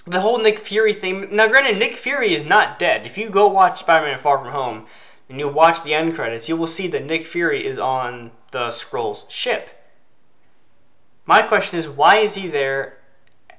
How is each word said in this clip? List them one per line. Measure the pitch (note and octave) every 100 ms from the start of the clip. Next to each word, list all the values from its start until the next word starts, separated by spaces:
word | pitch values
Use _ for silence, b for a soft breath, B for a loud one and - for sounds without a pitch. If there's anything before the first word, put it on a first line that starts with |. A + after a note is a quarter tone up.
the | - F#3
whole | G3+ A#3+
Nick | A3 G#3+
Fury | - G3+ A3
thing, | G#3 F#3 F#3+ G3
now | G#3 A3
granted, | B3+ C4+ G3
Nick | C4
Fury | - B3+ C#4 A3
is | D3+
not | D3 G3+ F3+ -
dead. | F3 - -
If | F#3+
you | A3
go | G3 G#3
watch | F#3+ F3+ -
Spider-Man | - D#3+ D3+ C3
Far | D3 C#3
From | A#2+
Home | C#3 B2+ A2 A2 B B B -
and | C3
you | C#3+
watch | C#3+ E3 E3
the | D3
end | D3+ E3
credits, | D#3 A#2 A2+ C3+
you | E3
will | E3
see | - F3+
that | C#3+
Nick | C#3 E3
Fury | D#3+ F3 E3+ C#3 C3
is | C3
on | C3 C3 B2 B2 A#2 - -
the | C3 A#2+
Skrulls' | - - B2+ A2 G#2 -
ship. | - B3 - - - - - - - - - - - - - - - - -
My | - F#3+
question | G#3+ G3+ - F3
is, | D#3
why | C3+ D#3 G#3+
is | G#3+
he | G3 F#3
there? | D3 C3+ C3+ - - - - - - -